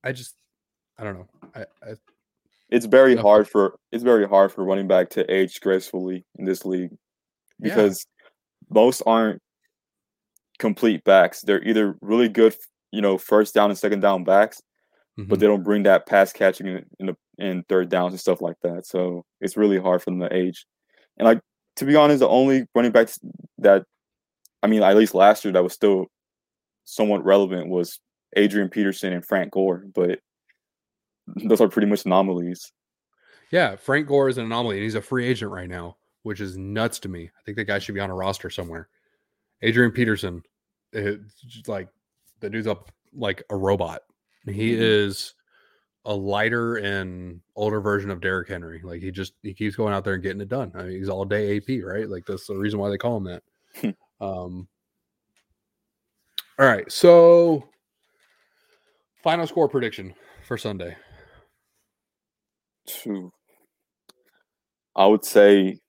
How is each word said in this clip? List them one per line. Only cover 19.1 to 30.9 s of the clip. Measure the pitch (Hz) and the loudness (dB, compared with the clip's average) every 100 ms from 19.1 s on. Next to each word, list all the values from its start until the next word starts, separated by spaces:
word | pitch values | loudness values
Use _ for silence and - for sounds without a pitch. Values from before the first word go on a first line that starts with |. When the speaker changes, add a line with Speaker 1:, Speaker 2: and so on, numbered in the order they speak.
| 87 - _ | -8 -14 _
Speaker 2:
it's | 98 107 | -8 0
really | 104 98 | 2 2
hard | 92 90 | 0 -2
for | - | -2
them | 92 | -6
to | 90 | -4
age. | 92 92 87 _ _ _ _ _ _ | -2 -4 -6 _ _ _ _ _ _
And, | 113 | 2
like, | 113 _ _ _ - | 2 _ _ _ -8
to | |
be | 139 151 | 2 4
honest, | 147 147 | 6 4
the | 135 | 4
only | 120 135 135 120 | 4 4 2 0
running | 120 120 | 0 4
backs | 117 113 - - - - - | 4 2 -4 -18 -20 -20 0
that, | 101 98 92 _ _ _ _ _ _ _ | 4 4 2 _ _ _ _ _ _ _
I | 107 | 0
mean, | 110 | 4
at | 98 104 | 6 6
least | 110 | 4
last | 92 98 104 | 6 6 4
year | 104 | 2
that | 92 | 0
was | 90 | 0
still | - 104 95 92 _ _ _ _ _ _ _ | 0 0 0 -2 _ _ _ _ _ _ _
somewhat | - - 107 101 | -18 -4 -2 0
relevant | 95 98 95 90 85 | 4 2 2 -4 -6
was | 90 87 - _ _ _ 107 | -6 -6 -10 _ _ _ 0
Adrian | 104 101 95 | 0 0 -4
Peterson | - 98 95 95 | -2 -4 -4 -8
and | 90 - | -8 -4
Frank | 98 87 | -4 -2
Gore, | 95 95 90 98 | -2 -2 -4 -8
but | 92 90 95 _ _ _ _ _ _ _ | -4 -2 -4 _ _ _ _ _ _ _